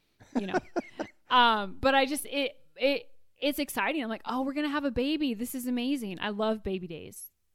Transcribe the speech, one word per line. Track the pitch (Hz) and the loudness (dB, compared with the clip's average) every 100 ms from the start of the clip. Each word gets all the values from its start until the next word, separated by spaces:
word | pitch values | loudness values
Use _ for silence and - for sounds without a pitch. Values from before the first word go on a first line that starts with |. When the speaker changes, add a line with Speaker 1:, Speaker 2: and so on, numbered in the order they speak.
| _ _ - 262 | _ _ -6 -4
Speaker 1:
you | 196 | 0
know? | |
Speaker 2:
<laughs> | 370 - - - - - - _ | -2 -2 -6 -6 -10 -10 -12 _
Speaker 1:
Um, | 247 240 214 196 - | 6 6 6 0 0
but | 262 | 4
I | 269 269 | 4 4
just, | 285 - | 0 -4
it, | 277 269 - - - | -2 -2 -4 -20 0
it, | 262 285 - - - _ | 2 2 -2 -18 -20 _
it's | 277 294 | -2 0
exciting. | 285 - 196 311 | -2 0 0 0
I'm | 226 | -2
like, | 220 - | -4 -4
"Oh, | 247 | -2
we're | 269 | -2
gonna | 277 294 | -2 -2
have | 285 | 0
a | 285 | -2
baby. | 233 262 311 294 214 | 0 0 2 0 -2
This | 247 | -4
is | 262 247 | -4 -2
amazing." | 247 247 285 214 180 | -2 0 -2 -4 -4
I | 214 | -4
love | 208 214 220 | 0 0 0
baby | 208 190 175 | -2 -6 -6
days. | 160 90 - - _ _ | -12 -14 -16 -20 _ _